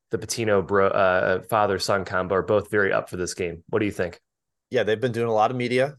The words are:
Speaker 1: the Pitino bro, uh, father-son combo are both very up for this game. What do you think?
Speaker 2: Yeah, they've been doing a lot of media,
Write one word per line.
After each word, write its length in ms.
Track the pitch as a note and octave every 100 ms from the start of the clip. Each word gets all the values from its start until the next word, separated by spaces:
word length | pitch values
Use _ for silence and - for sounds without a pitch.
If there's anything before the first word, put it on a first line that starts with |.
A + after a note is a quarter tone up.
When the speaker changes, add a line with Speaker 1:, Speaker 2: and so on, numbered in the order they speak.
| _
Speaker 1:
the 60 | A2
Pitino 480 | G#2+ - A2 G2+ F2
bro, 220 | G2 G2
uh, 540 | G#2 F#2+ F#2 - F#2
father-son 600 | - A2 G#2 F#2+ - G2+ F#2
combo 300 | F#2 F#2 F#2+
are 80 |
both 260 | F2 G#2+ -
very 220 | G#2 F#2+
up 160 | G#2 -
for 60 | F2+
this 160 | F2
game. 300 | - F2+ E2+ -
What 100 | G#2+
do 60 | G#2
you 60 |
think? 280 | F#2+ F2 - _ _ _ _ _
Speaker 2:
Yeah, 120 | A#2+
they've 180 | G#2 A2
been 120 | B2
doing 160 | A2+ A#2
a 60 |
lot 180 | G#2+ A2+
of 60 | B2
media, 380 | B2 B2+ C#3